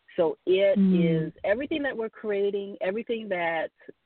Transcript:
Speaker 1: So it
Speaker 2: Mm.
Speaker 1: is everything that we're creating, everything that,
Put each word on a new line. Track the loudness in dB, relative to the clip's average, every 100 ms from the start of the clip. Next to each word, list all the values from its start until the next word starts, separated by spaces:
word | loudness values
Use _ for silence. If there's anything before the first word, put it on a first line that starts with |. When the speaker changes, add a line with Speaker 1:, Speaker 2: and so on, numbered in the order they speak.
| _ 0
Speaker 1:
So | 0 0 0
it | 2 4 4
Speaker 2:
Mm. | 4 6 4 2 -2
Speaker 1:
is | -4
everything | -2 -2 -2 -4
that | -4 -4
we're | -8
creating, | -8 -4 -2 -2 -2 -6 -6
everything | -4 -4 -4 -6 -6
that, | -4 -2 -2 -6 _ -20 -18